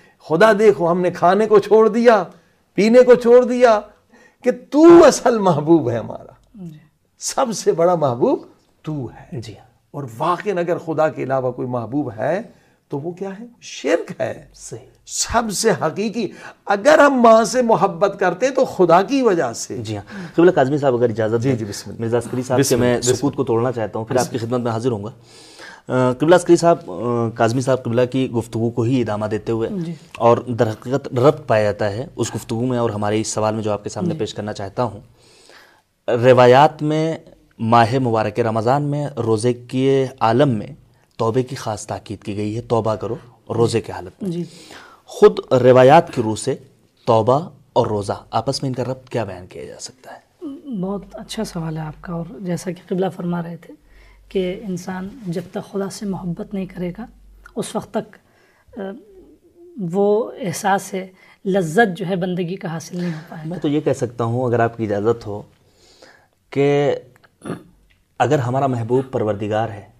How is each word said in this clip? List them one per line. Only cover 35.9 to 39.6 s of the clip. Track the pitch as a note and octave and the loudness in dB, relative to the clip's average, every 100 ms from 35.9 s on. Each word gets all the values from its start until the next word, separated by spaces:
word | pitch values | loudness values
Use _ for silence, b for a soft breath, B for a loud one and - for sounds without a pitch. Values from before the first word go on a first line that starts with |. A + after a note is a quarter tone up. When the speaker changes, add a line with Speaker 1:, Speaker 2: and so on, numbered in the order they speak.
| _ - | _ -4
Speaker 3:
روایات | A#2+ B2 B2 B2 B2+ D#3 - | 2 6 8 8 8 6 2
میں | D3+ D#3 D#3+ D#3 - _ _ - | -4 -2 -2 -6 -12 _ _ -6
ماہ | A2+ A#2+ A2+ C3+ | 2 4 4 2
مبارک | B2+ A2 G#2+ G#2+ | 0 0 0 -2
رمضان | A2+ A2 A2+ C#3+ | -2 0 0 0
میں | D3 D3 C#3+ - | -2 -4 -6 -4
روزے | A#2+ A2 A#2+ | -2 0 0
کے | A#2+ | -4